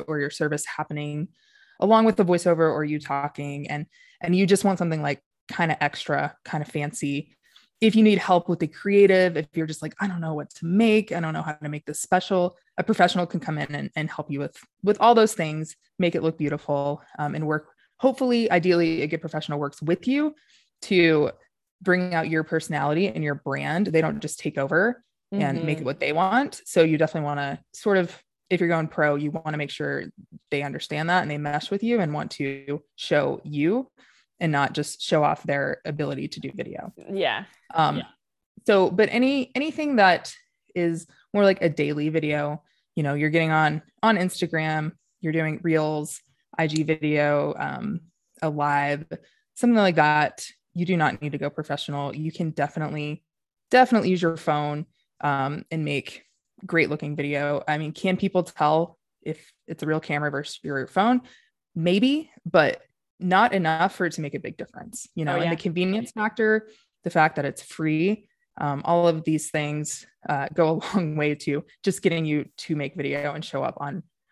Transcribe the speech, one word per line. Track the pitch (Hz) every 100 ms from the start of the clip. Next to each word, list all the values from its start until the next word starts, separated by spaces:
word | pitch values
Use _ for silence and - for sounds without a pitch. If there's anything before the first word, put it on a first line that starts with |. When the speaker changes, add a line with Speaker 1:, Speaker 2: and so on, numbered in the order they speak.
| -
Speaker 1:
or | 151
your | 143
service | - 151 151
happening | - - - 151 147 147 151 _ _ _ _ -
along | 196 220 226
with | 214
the |
voiceover | 180 175 175 165 160
or | 147
you | 151 151
talking. | - 139 147 - 143 143 -
And, | 147 151 _ _ -
and | 170
you | 180 190
just | 196
want | 196 180
something, | 170 156
like, | 147 139 _ _ -
kinda | - 165 -
extra, | 147 - - 143 147 - -
kinda | 156
fancy. | 147 151 147 - 143 143 - _ _ _ _ -
If | 220 220
you |
need | 214 196
help | - 175 175
with | 170
the | 156
creative, | - 202 202 196 185 180 170
if | 151
you're | 165 156
just | 156
like, | 160 -
"I | 196
don't | 175
know | 160
what | 151 147
to | -
make, | 165 196 226 214 208
I | 170
don't | 160
know | 160
how | 156
to | 151 151
make | 151
this | - -
special," | - 185 - 185 180 - _ -
a |
professional | - 214 180 185 175
can | 165
come | - 151
in | 143
and, | 147 143 160
and | 156
help | - -
you | 139
with, | 143 - - _
with | 196 202
all | 226
those | 226 214
things, | - 156 156 160 - _ -
make | 175
it | 170
look | 160 160
beautiful, | 147 147 - 143 143 151 - -
um, | 147
and | 156 156
work. | 151 - _ _ -
Hopefully, | 262 254 254 240 226
ideally, | 180 180 170 165 165
a | 151
good | 160
professional | 156 151 - 147
works | 139 -
with | 156 175 247
you | 277 302 302 _ _ _ -
to | - 185 165 156 143 - _ _ _ _
bring | 185 180 180
out | 170 156
your | 160
personality | 156 160 - 147 143 160 196
and | 160
your | 147
brand. | 143 139 139 143 165 190
They | 160
don't | 156 147
just | 151 -
take | 151 139
over | 139 160 220 247 _ _ -
and | 202 143 165 160
make | 156
Speaker 2:
Mm-hmm. |
Speaker 1:
it |
what | 131 147
they | 143
want. | 156 190 240 285 -
So | - 180
you | 165 156
definitely | 156 165 147
wanna | 143 143 151 _
sort | - 214 190
of, | 175 - _ _ -
if | 180
you're | 170
going | 165 156
pro, | - 151 143
you | 147
wanna | 160 156 151
make | 143
sure | - 143 139 - - - - -
they | 143
understand | 143 - - 151 165
that | 185
and | 151
they | 147
mesh | 147 151 -
with | 202
you | 226 233
and | 156
want | 151 -
to | - 139 139 139 147 _ -
show | - 147 143 -
you | 147 147 160 240 254 _ _ _ _ -
and | 165
not | 143 139
just | - 151 -
show | - 160
off | 147 151
their | 160 143 139 -
ability | 160 147 143 139 156
to | -
do | 135
video. | 202 - - - - -
Speaker 2:
Yeah. | 196 147 110 196 _ -
Speaker 1:
Um, | 165 151 151
Speaker 2:
Yeah. | - _ _ _ _ - -
Speaker 1:
so, | 196 180
but | 180 214
any, | 240 262 277 -
anything | 254 311 - 294 240
that | 190 170 - - _ _ _
is | 180 170 165 - _ _
more | 208
like | 196 190
a | 170
daily | 151 147 147 156
video. | 160 156 147 147 151 _ _ _
You | -
know, | 143
you're | 147 151
getting | 165 160
on, | 156 151 156 - -
on | 226 196
Instagram, | 185 - 170 160 156 156 156 - _ _
you're | 160
doing | 165 156 151
Reels, | 170 156 151 156 151 - _ _ _ -
I | 156
G | 156
video, | 156 156 151 151 147 147 147 -
um, | 143 135 139 170 - _ _ -
a | 160
live, | 147 147 143 143 147 - - _ _ _
something | - 240 220
like | 196 160
that. | 151 151 147 - - - _
You | 175 175
do | 175
not | 151 -
need | 151
to | 147
go | 147
professional. | 156 151 143 - 143 143
You | 147 156
can | - 160
definitely, | 156 143 165 151 151 147 151 _ _ _ _ -
definitely | 254 247 226 180
use | 180
your | 170 165
phone, | - 147 147 151 - _ _ -
um, | 147 139 135 147 -
and | 160
make | 147 143 - - _ _ _ _
great | 190 165 156
looking | 151 147 147
video. | 143 143 147 147 -
I | 151
mean, | 156
can | - 190 185
people | 196 180
tell | 175 - 151 160 170 _ _ _
if | 151 160 _ _ -
it's | 160
a | 147
real | 156
camera | - 147 147
versus | 143 147 -
your | 147 135 131
phone? | 185 220 247 - - _ _ _
Maybe, | 170 170 196 262 302 - - 165
but | 175 139 - _ _ _ -
not | 180 185 233
enough | 190 160 160 180
for | - 175
it |
to | 160
make | 147
a | 139
big | - -
difference, | - - - - -
you | 170
know, | 151
Speaker 2:
Oh, | 170
Speaker 1:
and |
Speaker 2:
yeah. | 170
Speaker 1:
the | 160
convenience | 180 170 185 214 233
factor, | 220 214 214 214 214 214 - _ _
the | 175
fact | 175 156 -
that |
it's | 139 -
free, | - - 156 156 185 214 _ _ _ -
um, | 147 143
all | - 170 175
of | 160
these | 160 156 -
things, | 156 147 151 151 - - _ -
uh, | 143 139
go | 160 160 160
a | -
<laughs> | 196
long | 156 151
way | 147
to | 147 - 139 - _
just | 196 -
getting | 180 165
you | 156 151 - -
to | - 151
make | 139 165
video | 143 143 147
and | 151
show | - 135
up | 127 -
on, | 143 160 - _ _